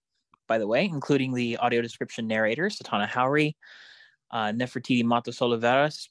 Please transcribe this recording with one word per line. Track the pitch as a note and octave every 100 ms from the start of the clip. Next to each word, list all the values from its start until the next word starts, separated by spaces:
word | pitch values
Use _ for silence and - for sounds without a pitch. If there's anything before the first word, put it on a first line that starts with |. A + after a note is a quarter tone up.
| _ _ _ _ -
by | A2+
the | G#2
way, | A#2+
including | G3 D3+ - C#3 C3
the | B2 A#2+ A#2
audio | A#2+ A#2
description | A#2 - B2 - A2+
narrator, | A2 A2 B2+ G3
Satana | - - G#2+ G2+
Howery. | B2 C3 D3 D3+ - - - - - - _ -
Uh, | A#2 G#2+
Nefertiti | A2+ B2 B2+ - B2
Matos | A#2 A#2+ A#2+ A#2
Oliveras | B2 A#2 A#2+ C3 D3+ - -